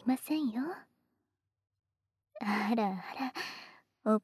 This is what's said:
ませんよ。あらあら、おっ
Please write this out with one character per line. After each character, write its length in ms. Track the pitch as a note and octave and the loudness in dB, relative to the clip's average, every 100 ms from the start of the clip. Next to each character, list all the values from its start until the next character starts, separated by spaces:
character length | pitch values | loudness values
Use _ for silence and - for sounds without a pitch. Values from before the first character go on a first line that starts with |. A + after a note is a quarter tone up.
| A#3+ | 0
ま 120 | C4 | 0
せ 160 | - | 2
ん 160 | D#4 C#4 | 0 2
よ。 140 | A3 D4 F#4+ - _ _ _ _ _ _ _ _ _ _ _ _ _ _ - | 0 -4 -6 -12 _ _ _ _ _ _ _ _ _ _ _ _ _ _ -6
あ 320 | G#3 G#3 G#3 | -2 0 2
ら 140 | A#3 G3+ | 2 2
あ 80 | F#3+ - - C4 - - - - - _ _ C#3 | -2 -8 -6 -6 -4 -8 -10 -16 -20 _ _ 4
ら、 80 | |
お 20 | |
っ 40 | - | 4